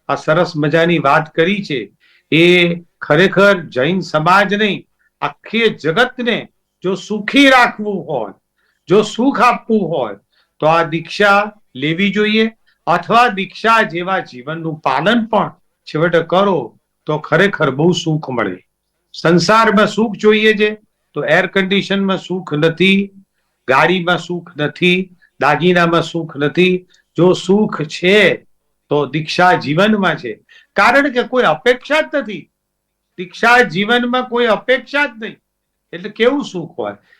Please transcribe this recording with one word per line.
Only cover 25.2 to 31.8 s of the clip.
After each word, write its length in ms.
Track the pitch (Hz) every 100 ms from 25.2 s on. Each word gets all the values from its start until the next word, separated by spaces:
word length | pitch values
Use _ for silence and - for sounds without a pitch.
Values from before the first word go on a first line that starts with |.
| _ -
દાગીનામાં 640 | 135 143 180 175 170 165
સુખ 340 | 160 170 156 143
નથી. 500 | 147 170 185 180 - _ _ -
જો 160 | 180
સુખ 480 | 175 - 202 214 -
છે 680 | 151 - 180 208 175 - _ _ _ _ -
તો 160 | 147 139
દીક્ષા 480 | 160 156 - 180
જીવનમાં 600 | 175 127 156 214 208 180 156
છે. 300 | 120 - _ _ _ -
કારણ 360 | 214 277 285
કે 120 | 240
કોઈ 200 | 233 254
અપેક્ષા 580 | 190 - 240 247